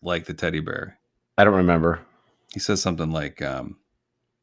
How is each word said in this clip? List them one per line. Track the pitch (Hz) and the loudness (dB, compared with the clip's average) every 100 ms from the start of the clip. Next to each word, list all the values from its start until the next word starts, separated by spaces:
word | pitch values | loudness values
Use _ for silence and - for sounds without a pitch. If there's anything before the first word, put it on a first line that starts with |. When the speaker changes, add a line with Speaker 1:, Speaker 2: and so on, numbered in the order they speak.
Speaker 1:
like | 87 87 - | -6 -6 -6
the | |
teddy | 80 87 80 | -6 -4 -4
bear? | 80 - - - _ _ _ - | -6 -8 -10 -16 _ _ _ 4
Speaker 2:
I | 101 | 6
don't | 95 | 6
remember. | 90 85 82 82 - _ _ _ - | 4 4 2 0 -6 _ _ _ -16
Speaker 1:
He | - | -8
says | - 98 | -4 -2
something | 95 82 80 | -2 -4 -4
like, | 80 73 - | -4 -6 -8
um, | 69 67 64 - _ _ _ _ _ _ | -8 -8 -10 -16 _ _ _ _ _ _